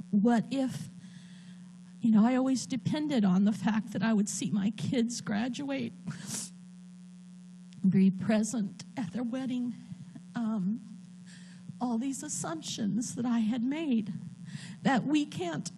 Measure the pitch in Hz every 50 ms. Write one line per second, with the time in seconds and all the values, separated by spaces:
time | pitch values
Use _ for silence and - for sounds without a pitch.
0 | - - - 208 190 240 240 226 - - 247 269 262 262 - - - - - -
1 | - - - - - - - - - - - - - - - - - - - -
2 | - 240 214 214 208 233 254 254 262 262 269 240 - - - 254 - - - 311
3 | 302 302 294 247 202 196 180 185 202 202 220 - - - 214 220 202 - - -
4 | - 226 226 208 202 202 - - - 202 - 220 190 208 226 - - - - 262
5 | 233 233 - - - 185 202 202 226 262 240 - 285 277 277 269 240 233 - -
6 | - 175 - - - - - - - - - - - 90 90 90 90 90 90 90
7 | 90 90 - - - - - - 180 - - - - - - - - 190 175 196
8 | 190 190 185 185 - - 226 214 220 214 - 247 202 196 - - - - - -
9 | 247 180 - 220 254 233 226 262 262 254 254 247 247 247 226 - - - - -
10 | - - - - - - - 240 233 214 220 220 180 180 214 233 - 226 220 -
11 | - - - - - - - - - - - - - - - - - 254 240 226
12 | 233 277 269 - 285 302 285 - - - 330 320 - - - - 233 202 180 214
13 | 247 - - - 233 247 240 233 220 214 233 254 226 254 277 311 330 302 247 226
14 | 208 - 165 - - - - - - - - - - - - - - - 269 240
15 | 165 - 294 302 294 294 - - 349 349 320 - - - -